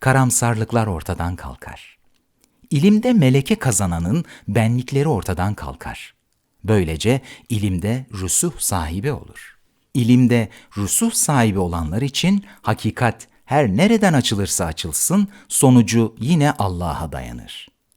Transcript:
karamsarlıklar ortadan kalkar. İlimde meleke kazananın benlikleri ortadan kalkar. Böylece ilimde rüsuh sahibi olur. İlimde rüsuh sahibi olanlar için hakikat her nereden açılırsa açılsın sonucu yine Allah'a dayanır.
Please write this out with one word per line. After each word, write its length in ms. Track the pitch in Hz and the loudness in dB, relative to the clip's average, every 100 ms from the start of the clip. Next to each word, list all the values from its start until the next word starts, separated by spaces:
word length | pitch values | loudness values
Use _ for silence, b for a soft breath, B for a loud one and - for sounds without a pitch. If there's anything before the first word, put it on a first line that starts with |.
karamsarlıklar 840 | 131 131 127 - 117 110 110 117 107 | 0 2 2 2 0 -2 -2 -2 -2
ortadan 500 | 82 - 87 85 87 | -4 -6 -6 -6 -6
kalkar. 640 | - - - - - _ _ _ _ _ _ _ - | -12 -16 -18 -18 -20 _ _ _ _ _ _ _ -4
İlimde 420 | 147 185 214 247 | 2 4 4 4
meleke 420 | 233 131 135 - | 4 6 4 2
kazananın 680 | 220 135 110 95 85 85 156 - B B | 0 0 0 0 -2 -2 -2 -4 B B
benlikleri 600 | 104 113 120 123 139 151 | 0 2 0 -2 -2 0
ortadan 460 | 113 92 90 95 | 0 -2 -2 -2
kalkar. 600 | 101 71 67 - - - _ _ _ _ _ | -4 -10 -12 -14 -14 -18 _ _ _ _ _
Böylece 560 | 92 107 82 80 110 131 B B B | 0 0 0 -2 0 -2 B B B
ilimde 580 | 110 101 90 104 123 131 | -4 -2 -2 -2 -6 -8
rüsuh 460 | 104 92 - 170 - | -8 -4 -2 -4 -4
sahibi 540 | - 92 78 90 131 | -4 -4 -4 -4 -6
olur. 460 | 123 - - - _ _ _ _ | -6 -10 -20 -20 _ _ _ _
İlimde 540 | - 117 123 123 120 104 B B - | 0 4 6 6 2 -2 B B -8
rüsuh 360 | 98 - 226 | -4 -2 -2
sahibi 460 | - - 139 113 98 | -2 0 2 2 0
olanlar 440 | 87 85 78 98 | -2 -2 -4 -4
için 420 | 139 - 170 202 B B | -4 -2 0 0 B B
hakikat 640 | - 107 110 - 120 - - _ | -4 -2 -4 -2 -2 -2 -10 _
her 240 | - 143 127 | -2 0 2
nereden 440 | 95 196 220 202 | 4 4 4 4
açılırsa 520 | 147 - 101 95 - | 2 2 -2 -2 -2
açılsın 640 | 85 80 85 - - 190 196 B B | -4 -6 -6 -4 0 0 0 B B
sonucu 680 | - 135 123 113 117 110 - | 2 6 6 6 2 0 -2
yine 300 | 123 170 147 | 0 2 2
Allah'a 600 | - 101 87 170 139 76 | 0 -2 -2 -4 -6 -8
dayanır. 560 | 71 62 82 104 - - _ _ | -10 -12 -14 -16 -18 -20 _ _